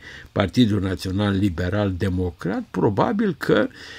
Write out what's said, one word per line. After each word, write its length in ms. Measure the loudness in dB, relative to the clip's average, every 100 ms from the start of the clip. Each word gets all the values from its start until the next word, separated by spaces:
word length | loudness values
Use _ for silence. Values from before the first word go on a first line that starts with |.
| -6 -20 -4
Partidul 480 | -2 2 4 4 4
Național 560 | 0 -2 -2 0 0 2
Liberal 580 | 2 0 -2 0 0 0
Democrat, 640 | -2 0 -2 -4 -4 -4 -4
probabil 640 | 0 2 2 0 2 0 0
că 300 | 0 0 -2 -6 -18